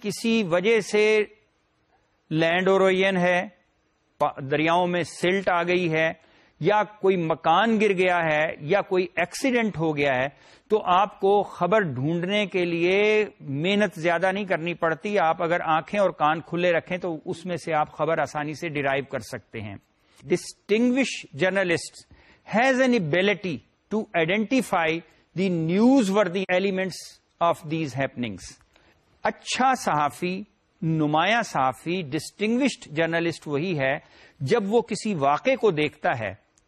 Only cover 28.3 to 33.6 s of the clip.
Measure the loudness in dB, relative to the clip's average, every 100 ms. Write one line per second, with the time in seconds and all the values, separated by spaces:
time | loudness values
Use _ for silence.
28.3 | -8 -16 -20 _ _ _ _ _ _ -6
29.3 | -6 -6 0 2 2 0 0 0 -2 -6
30.3 | -6 -10 _ _ -6 -2 0 2 2 2
31.3 | 0 -2 -2 -2 -2 -6 -6 -4 -6 -8
32.3 | -4 -2 0 0 -2 -8 -2 0 0 -2
33.3 | -4 -4 -4